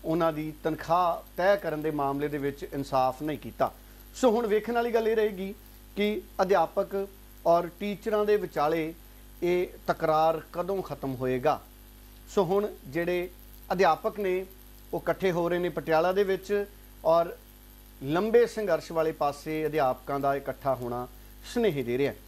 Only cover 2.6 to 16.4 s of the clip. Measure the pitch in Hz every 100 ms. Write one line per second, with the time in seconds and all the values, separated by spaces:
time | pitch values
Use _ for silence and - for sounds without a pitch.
2.6 | - 143 135 135 127 127 151 143 113 -
3.6 | 123 - - - - - 254 220 226 214
4.6 | 214 240 233 226 226 220 214 185 196 202
5.6 | - - - - 208 208 - - 185 190
6.6 | 160 - 190 196 196 - - - 165 170
7.6 | 180 - 208 202 226 208 208 208 185 165
8.6 | 147 165 160 165 - - - - 175 180
9.6 | 180 - - 170 160 156 160 160 - 170
10.6 | 175 196 - 139 139 127 127 127 147 127
11.6 | - - - - - - - - 170 196
12.6 | 208 - - 151 170 180 180 - - -
13.6 | - 185 185 156 226 208 196 185 185 -
14.6 | - - - 170 175 160 190 170 170 175
15.6 | 175 165 151 160 180 190 196 190